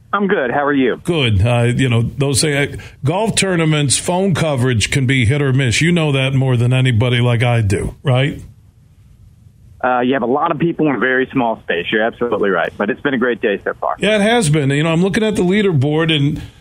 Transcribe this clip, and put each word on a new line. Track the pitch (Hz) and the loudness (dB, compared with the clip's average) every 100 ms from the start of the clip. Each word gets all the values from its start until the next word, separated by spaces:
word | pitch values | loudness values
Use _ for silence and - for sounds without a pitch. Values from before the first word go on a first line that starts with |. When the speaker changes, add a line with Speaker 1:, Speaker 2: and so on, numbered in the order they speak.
| - | -6
Speaker 1:
I'm | 202 202 | -2 0
good. | 196 127 | 0 0
How | 139 | 0
are | 143 | 0
you? | 143 127 85 | 2 0 0
Speaker 2:
Good. | - 170 123 101 | -2 0 0 2
Uh, | 110 120 | 2 2
you | 117 127 131 | 0 0 0
know, | 117 | 0
those | 113 - 139 139 | -2 -2 -2 0
things, | 151 143 139 - - - | 0 0 -2 -6 -16 -6
golf | 135 180 226 | -4 -2 -2
tournaments, | - 196 175 160 151 143 - | -2 -2 0 2 2 0 -2
phone | - 180 196 | -2 -2 0
coverage | 156 160 135 127 117 - | 0 0 0 0 0 0
can | 143 131 | 0 0
be | 135 110 | 2 2
hit | 147 | 2
or | 139 | 2
miss. | 135 131 - | 2 0 2
You | 160 | 2
know | 175 156 | 2 2
that | 135 131 | 0 0
more | 131 135 123 | 0 2 2
than | 123 | 2
anybody | 127 131 113 123 123 | 2 2 2 2 2
like | 120 120 | 2 2
I | 120 117 | 2 2
do, | 104 98 - - | 0 0 -4 -4
right? | 147 127 139 - - - - - - - - - - - - - - - | 0 0 0 -4 -14 -20 -20 -20 -20 -20 -20 -20 -20 -20 -20 -20 -20 -6
Speaker 1:
Uh, | 123 123 | -2 0
you | 127 | 0
have | 139 | 0
a | 117 | 0
lot | 139 165 | 0 0
of | 156 | 0
people | 170 165 156 | -2 0 0
in | 123 | 0
a | |
very | 127 131 131 | 0 0 0
small | 135 117 107 | -2 -2 -2
space. | - 87 90 | -4 -4 -2
You're | 110 | 0
absolutely | 113 - 120 104 98 | 0 -2 -4 0 0
right. | 90 82 - | 0 -2 -2
But | 107 | -4
it's | 131 | -4
been | 147 | -2
a | 131 | 0
great | 123 113 | 0 0
day | 110 98 | -2 -2
so | - | -4
far. | - - - | -6 -6 -2
Speaker 2:
Yeah, | 190 214 | 0 2
it | |
has | 208 240 170 | 2 2 2
been. | 156 135 | 0 0
You | 139 | 0
know, | 165 | 0
I'm | 160 | 0
looking | 190 226 | 0 0
at | 214 - | 0 0
the | |
leaderboard, | 180 202 196 151 143 156 165 | 0 2 2 2 0 0 0
and, | 156 143 156 - - | 0 0 -2 -10 -18